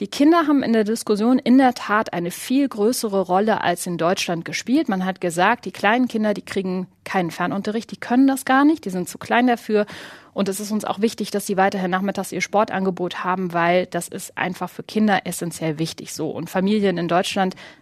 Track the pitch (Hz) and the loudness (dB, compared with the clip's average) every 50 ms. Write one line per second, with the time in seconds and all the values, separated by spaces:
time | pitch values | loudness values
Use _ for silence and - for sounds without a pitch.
0 | 202 202 - - 285 302 339 339 320 285 294 277 - - 226 220 214 202 226 226 | -10 -6 0 4 4 6 6 6 4 4 2 2 2 2 2 2 2 0 -2 -2
1 | - - 214 196 214 240 262 254 - - 247 262 269 247 - - - - 202 214 | 0 0 0 2 2 4 2 2 4 6 6 6 6 6 4 0 -2 0 0 0
2 | 220 - - 175 175 175 180 - - - 254 269 285 262 - 214 202 220 254 - | 0 -2 -4 -4 -4 -4 -6 -8 -4 -2 0 2 0 0 0 0 0 0 0 0
3 | - 220 196 196 185 180 180 190 214 220 208 - - - 175 - - 185 175 165 | -2 -2 -2 -2 0 2 2 2 2 2 0 0 0 -2 -2 -2 -4 -6 -4 -2
4 | 165 170 190 - - - 175 170 165 - 165 - - - 240 302 330 - 196 185 | 0 0 0 0 -2 -4 -4 -4 -6 -6 -8 -8 -2 0 0 2 2 0 -2 -2
5 | 185 185 185 - - 180 160 175 180 202 240 - - 190 - - - 202 226 247 | -2 -2 -4 -4 -4 -4 0 2 2 2 2 0 -4 -8 -6 0 2 2 4 4
6 | 254 233 - 220 214 214 208 185 - - - 208 196 185 180 185 185 - _ _ | 2 0 0 0 0 0 -2 -2 -6 -6 -6 -4 -4 -2 -4 -4 -6 -8 _ _
7 | - - - 196 180 165 160 - 175 180 - 196 196 214 208 233 214 - - - | -10 -4 -2 -2 -2 -2 -2 -4 -4 -2 -2 -4 -4 -4 -4 -6 -6 -8 -12 -12
8 | - - 240 254 269 269 269 262 - - 262 269 285 294 330 311 - 202 185 185 | -6 0 4 4 4 4 4 2 0 2 4 6 6 6 4 2 0 -4 -4 -4
9 | 175 - - - - - 214 233 240 254 240 226 - - 214 208 208 - - - | -4 -6 -8 -12 -4 0 2 4 4 4 2 0 0 0 0 0 0 -2 -6 -14
10 | - - - - - - - - 202 196 190 196 214 202 214 208 - - - - | -16 -18 -20 -20 -20 -8 -6 -4 -2 -2 -2 -4 -4 -4 -4 -2 -2 -4 -2 0
11 | 208 233 - - 214 - - 208 - - 202 180 190 196 196 196 185 180 180 185 | 0 -2 0 -2 -6 -4 -4 -4 -4 -2 0 2 2 2 2 0 -2 -2 -2 -2
12 | 196 196 190 - 190 - - 180 180 - - 202 220 220 - 185 190 190 180 180 | -2 -2 -4 -4 -6 -6 -6 -6 -4 0 2 2 2 2 0 -2 -2 -2 -2 -2
13 | 180 175 - - - 180 180 190 185 175 170 170 170 170 175 185 180 - - 170 | -4 -6 -6 -4 -4 -2 -2 -2 -2 -2 0 0 2 4 4 2 2 0 -2 -6
14 | 170 - - 190 - - - - - 185 185 - 180 175 - - - - - 214 | -6 -6 -10 -12 -14 -10 -6 -4 -4 -4 -4 -6 -8 -10 -10 -12 -12 -6 0 2
15 | 220 214 196 170 - 175 175 - 175 170 160 - 160 165 151 151 165 160 - - | 2 4 2 2 0 -4 -6 -6 -6 -8 -6 -4 -4 -4 -2 -2 -4 -6 -6 -10
16 | - - - - 156 156 - 123 160 160 - 190 185 196 214 220 202 196 180 175 | -14 -12 -10 -8 -6 -6 -6 -8 -8 -6 -2 0 0 2 2 2 2 2 0 0
17 | 170 165 175 175 190 - - 202 190 185 185 - - - - - | 0 0 2 2 0 0 0 0 0 0 -2 -6 -14 -20 -20 -20